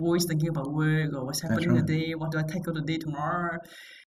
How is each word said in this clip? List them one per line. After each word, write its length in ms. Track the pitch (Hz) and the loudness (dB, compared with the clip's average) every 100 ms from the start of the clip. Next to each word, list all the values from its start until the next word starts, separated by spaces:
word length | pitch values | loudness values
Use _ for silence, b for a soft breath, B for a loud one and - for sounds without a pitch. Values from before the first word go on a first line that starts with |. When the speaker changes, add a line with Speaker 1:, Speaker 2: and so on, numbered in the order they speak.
Speaker 1:
always 220 | 165 175 170 | 2 4 4
thinking 220 | 156 165 | 2 0
about 240 | 151 135 | 0 -2
work 400 | 151 156 156 151 | 2 2 2 2
or 100 | 139 | -2
what's 160 | 127 147 | -4 -4
Speaker 2:
That's 100 | 170 | -2
Speaker 1:
happening 180 | 113 170 170 | 0 4 4
Speaker 2:
right. 100 | 156 | 4
Speaker 1:
today, 280 | 156 160 160 | 2 0 -2
what 160 | 156 | -2
do 60 | 156 | -2
I 40 | |
tackle 320 | 151 185 170 | -2 -2 -2
today, 240 | 160 151 160 | -2 -2 -2
tomorrow. 600 | 160 147 151 175 170 170 B B B B - | -4 -4 -2 -2 -2 -4 B B B B -20